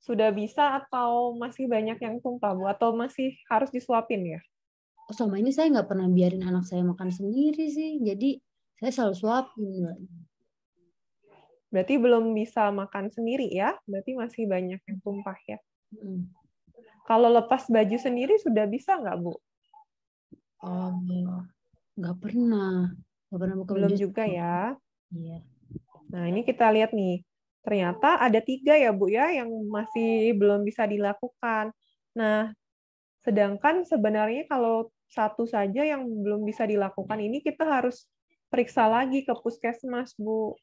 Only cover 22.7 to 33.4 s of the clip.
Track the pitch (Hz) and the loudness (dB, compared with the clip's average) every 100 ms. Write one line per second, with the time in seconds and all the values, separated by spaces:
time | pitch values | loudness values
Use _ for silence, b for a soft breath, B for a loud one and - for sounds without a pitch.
22.7 | 185 180 - - _ _ 185 190 190 190 | 0 0 -4 -20 _ _ -4 -4 -4 -2
23.7 | 196 180 196 196 196 214 180 170 175 214 | 2 2 2 0 -2 -2 -2 -2 -2 -4
24.7 | 277 _ _ _ 170 165 165 - _ _ | -8 _ _ _ -12 -12 -14 -18 _ _
25.7 | - _ - - 180 175 190 240 262 226 | -16 _ -20 -14 -6 -2 0 0 4 6
26.7 | 214 220 220 190 180 - _ _ _ - | 6 4 2 0 -2 -6 _ _ _ -2
27.7 | 208 180 180 277 339 254 220 226 269 269 | 0 0 2 4 4 4 4 2 -2 4
28.7 | 302 247 196 190 214 302 330 233 226 208 | 6 6 4 2 2 2 0 -4 -8 -6
29.7 | 208 220 226 226 226 220 214 202 202 202 | -6 -6 -2 0 2 2 4 4 4 0
30.7 | 214 214 202 202 208 247 _ 240 220 214 | -2 -2 0 -2 -4 -8 _ -4 -2 -4
31.7 | - _ _ _ - 220 214 220 214 _ | -10 _ _ _ -4 0 0 -2 -8 _
32.7 | _ _ _ _ _ - 208 | _ _ _ _ _ -2 2